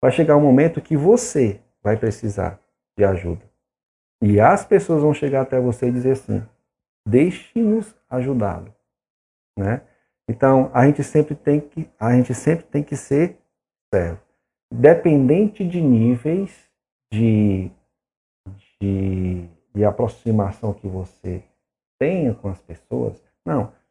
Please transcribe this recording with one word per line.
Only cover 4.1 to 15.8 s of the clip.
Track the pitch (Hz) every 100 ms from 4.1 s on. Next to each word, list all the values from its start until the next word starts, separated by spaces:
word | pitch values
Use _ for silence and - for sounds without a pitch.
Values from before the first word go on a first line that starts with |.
| _
E | 104 101
as | 123 196
pessoas | - 196 - 160
vão | 151
chegar | 147 143 135
até | 135 131
você | 123 117 123
e |
dizer | 123 127
assim, | 135 - 101 110 _ _ _ _ _ -
"Deixe-nos | 120 170 180 - 233 220 220 208 _ _
ajudá-lo", | 127 127 127 104 85 90 - _ _ _ _ _ _ _ -
né? | 98 117 - _ _ _ -
Então, | 117 135 135 131
a | 127 135
gente | 147
sempre | 135 151 151
tem | 147 - 147
que, | 147 - 165 -
a | 220
gente | 247 247
sempre | 190 - 165
tem | - 147
que | 147 147
ser | - 139 175 - _ _ _ _ _
servo. | 98 85 87 _ _ _ _ _
Independente | 117 139 170 170 147 131 165 208 - 180
de | 175